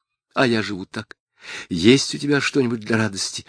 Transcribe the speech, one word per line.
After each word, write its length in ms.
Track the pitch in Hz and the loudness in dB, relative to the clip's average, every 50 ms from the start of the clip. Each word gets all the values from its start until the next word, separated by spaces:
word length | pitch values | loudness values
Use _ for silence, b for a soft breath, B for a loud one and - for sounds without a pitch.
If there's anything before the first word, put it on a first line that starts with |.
| _ _ _ _ _ _ - | _ _ _ _ _ _ -2
А 140 | - 139 | 0 2
я 140 | 120 117 110 | 2 2 0
живу 240 | 101 104 101 90 98 | -2 -4 -8 -10 -10
так. 320 | _ - 113 - - - _ _ _ _ B B B B B B B | _ -10 -12 -10 -12 -18 _ _ _ _ B B B B B B B
Есть 460 | 95 82 87 110 135 135 - - - | -4 4 6 6 6 6 4 -2 -6
у 20 | |
тебя 240 | 147 147 143 147 139 | -6 -2 0 0 0
что-нибудь 380 | - - - 143 127 117 120 113 | 0 0 0 2 2 2 -2 -4
для 180 | 104 107 113 | -4 -2 0
радости? 480 | 110 110 107 95 95 - - - - - | 0 0 -2 -2 -6 -8 -8 -8 -10 -14